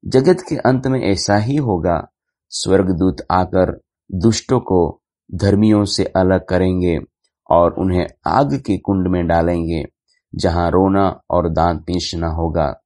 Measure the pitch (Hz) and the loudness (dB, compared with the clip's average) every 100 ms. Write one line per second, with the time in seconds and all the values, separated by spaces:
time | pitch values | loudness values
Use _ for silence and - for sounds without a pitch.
0 | - 131 143 180 - 151 117 131 131 131 | 2 2 4 2 0 -2 0 0 0 -2
1 | 98 95 - 101 110 143 127 90 87 82 | 0 -2 2 0 2 -2 0 0 0 -2
2 | - _ _ _ _ - - 95 95 87 | -4 _ _ _ _ -8 -2 0 0 0
3 | 92 90 - 90 90 92 87 73 _ _ | -2 -2 -4 -2 0 0 -2 -2 _ _
4 | _ 95 107 110 - 131 - 92 80 - | _ 0 0 0 -2 -2 0 0 0 -4
5 | _ _ _ 90 101 101 107 107 101 - | _ _ _ -2 0 2 4 4 2 -2
6 | 98 92 92 92 - 90 92 90 90 80 | -2 0 2 2 0 0 0 0 0 -2
7 | - _ _ _ _ 85 87 - 95 90 | -6 _ _ _ _ 2 2 0 -2 0
8 | 85 _ - 85 143 139 139 95 - 98 | -2 _ -2 0 0 -2 -4 -4 -2 -2
9 | 90 90 85 85 85 87 82 82 - _ | 0 -2 0 0 2 -2 -2 -4 -6 _
10 | _ _ _ - 92 82 85 90 95 98 | _ _ _ -4 -2 0 2 2 2 2
11 | 95 - _ 87 85 80 85 80 - 90 | 0 -2 _ -2 0 0 0 0 -4 -6
12 | - 85 82 80 82 82 76 - | -6 -6 -4 -4 -4 -2 -2 -4